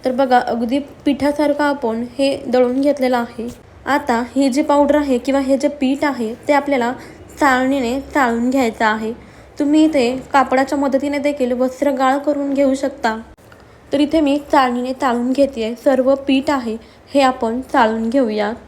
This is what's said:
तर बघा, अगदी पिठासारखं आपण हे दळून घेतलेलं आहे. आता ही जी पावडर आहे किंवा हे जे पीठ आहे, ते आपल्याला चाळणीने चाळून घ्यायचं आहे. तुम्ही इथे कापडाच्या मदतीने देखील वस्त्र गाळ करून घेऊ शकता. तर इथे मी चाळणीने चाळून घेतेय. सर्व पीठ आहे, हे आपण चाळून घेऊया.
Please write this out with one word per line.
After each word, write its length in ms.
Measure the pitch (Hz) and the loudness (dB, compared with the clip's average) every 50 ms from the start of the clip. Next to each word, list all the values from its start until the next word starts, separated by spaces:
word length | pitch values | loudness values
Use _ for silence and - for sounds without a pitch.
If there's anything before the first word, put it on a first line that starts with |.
| - | -2
तर 60 | 262 | -4
बघा, 280 | 247 240 277 247 254 247 | 0 0 2 4 4 2
अगदी 400 | - - 233 233 240 226 254 285 | 2 0 -4 -4 -4 -2 -2 -4
पिठासारखं 840 | 277 - - - - 294 277 - 262 294 285 294 302 294 285 294 294 | -4 -6 -16 -6 -2 -2 -2 0 0 -2 0 0 0 0 0 0 0
आपण 420 | 285 285 285 - 226 220 226 240 240 - - | -2 -2 -2 -4 -4 -4 -4 -6 -8 -4 -2
हे 240 | 277 277 277 - - | -2 -2 -2 -4 -6
दळून 340 | 254 233 254 254 240 254 269 | -2 2 2 2 2 2 0
घेतलेलं 360 | 277 294 277 277 262 254 254 | 0 0 0 0 0 0 0
आहे. 300 | 240 233 233 - - 220 240 240 - - - - - - | 0 -2 -4 -8 -12 -12 -12 -12 -16 -20 -20 -20 -14 -4
आता 380 | - 269 285 285 269 240 233 247 240 - | -2 -2 -2 0 0 -2 -2 -2 -2 0
ही 140 | 262 277 277 | 0 0 2
जी 120 | 240 277 | 2 0
पावडर 340 | 302 311 294 285 294 285 294 | 2 2 4 4 4 4 2
आहे 220 | 302 285 277 262 | 2 2 0 0
किंवा 240 | 240 247 277 269 277 | 0 0 0 0 0
हे 160 | 269 254 277 | 2 0 0
जे 100 | 262 - | 2 0
पीठ 380 | 294 294 - 277 254 277 277 320 | -2 -2 0 -2 -2 -2 0 -2
आहे, 280 | 294 262 240 233 214 233 - - | -2 -2 -2 -6 -6 -6 -8 -2
ते 60 | - 294 | 2 2
आपल्याला 400 | 277 285 285 277 254 233 240 262 - - - - - - - - - | 2 2 0 0 0 0 -2 -4 -6 -12 -20 -20 -20 -20 -20 -4 0
चाळणीने 600 | 302 277 254 254 262 262 277 277 247 233 247 277 269 - - | 2 2 2 2 2 0 0 0 -2 -2 -4 -4 -6 -4 0
चाळून 360 | 302 269 240 233 233 233 254 | 0 2 2 0 0 0 0
घ्यायचं 360 | 254 277 254 226 220 - 233 | 2 2 0 0 0 0 0
आहे. 280 | 214 214 220 220 220 240 - - - - - - - - - | 0 0 -2 -4 -8 -8 -10 -16 -20 -20 -20 -20 -20 -8 -4
तुम्ही 240 | 294 285 294 311 311 | -2 2 4 4 4
इथे 400 | 311 311 285 240 233 254 262 254 - - | 4 4 2 0 0 -2 -4 -8 0 0
कापडाच्या 440 | 277 262 254 262 262 277 269 302 | 0 2 2 2 0 0 0 0
मदतीने 400 | 277 277 277 269 269 269 285 285 | -2 0 0 0 0 0 -2 -4
देखील 340 | 285 262 294 285 294 254 240 | -2 -2 -2 0 0 -2 -2
वस्त्र 400 | 254 240 254 262 254 - 285 285 | 0 0 -2 -2 -2 -2 -2 -2
गाळ 260 | 269 254 269 262 262 | 0 2 2 2 0
करून 360 | 285 285 302 294 285 285 277 277 | 0 0 -2 -2 -2 -2 -2 0
घेऊ 200 | 269 285 262 262 | 2 2 2 2
शकता. 440 | 262 - 269 - - - 226 220 220 233 - - _ - - - - - - - - - - - | 0 -4 -6 -6 -4 -4 -4 -4 -4 -10 -16 -20 _ -20 -20 -20 -20 -20 -20 -20 -20 -10 -6 -2
तर 60 | 277 | 0
इथे 220 | 302 285 - 330 | 0 2 2 0
मी 180 | 302 277 277 294 294 - | 2 2 0 -2 -2 0
चाळणीने 420 | - 294 262 247 240 247 247 254 262 | 2 2 2 2 0 -2 -4 -6 -4
चाळून 380 | 262 294 262 233 240 240 254 | -2 -2 -2 0 0 -2 -2
घेतेय. 420 | 262 277 277 277 - 226 220 220 240 233 - | 2 2 2 0 0 -4 -6 -6 -6 0 0
सर्व 300 | 294 262 262 254 262 277 | 2 2 4 4 2 2
पीठ 340 | 269 277 - 269 269 269 - | 0 2 0 0 0 2 0
आहे, 280 | 294 269 240 226 214 226 - - - - - - - | -2 -2 -2 -6 -8 -8 -12 -18 -20 -20 -20 -2 2
हे 80 | 277 | 2
आपण 400 | 277 254 254 262 240 226 226 247 | 4 4 2 0 -4 -4 -4 -4
चाळून 480 | 262 - - 277 233 220 220 226 226 226 | -6 -2 0 2 2 2 2 -2 -4 0
घेऊया. 440 | 233 277 262 220 214 208 208 208 233 - - | 0 0 0 0 -2 -2 -4 -4 -6 -8 -14